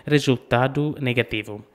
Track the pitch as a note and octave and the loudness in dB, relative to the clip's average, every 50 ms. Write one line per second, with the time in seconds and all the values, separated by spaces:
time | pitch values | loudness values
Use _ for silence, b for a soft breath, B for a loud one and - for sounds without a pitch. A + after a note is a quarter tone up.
0 | B B D3 D3 C#3 - C3 A#2 - - - A#2+ B2+ C3+ C3+ D3 D3 D3+ D3 - | B B 2 2 4 2 0 0 0 0 2 2 2 2 0 0 -2 -2 -4 -4
1 | C#3+ B2+ A#2+ B2 A#2 - - G#2+ G#2 A2 G#2+ G#2 G#2+ _ _ | -2 -2 0 0 -2 -2 -2 -6 -6 -8 -10 -14 -14 _ _